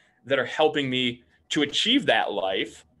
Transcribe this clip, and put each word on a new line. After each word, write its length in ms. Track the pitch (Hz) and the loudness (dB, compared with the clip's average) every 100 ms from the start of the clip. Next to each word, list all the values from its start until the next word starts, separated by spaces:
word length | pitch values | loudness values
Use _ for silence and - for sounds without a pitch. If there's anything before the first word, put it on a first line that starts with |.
| _ _ - | _ _ -2
that 140 | 135 | -2
are 60 | 123 | 0
helping 440 | - 156 151 135 | 2 2 2 -2
me 340 | 127 123 120 _ _ - | -2 -2 -4 _ _ -6
to 120 | 156 | -2
achieve 440 | 143 - 214 262 143 | 0 0 2 2 2
that 260 | 113 - | 2 0
life 540 | 98 95 107 143 - - _ | -2 -2 -2 -4 -10 -20 _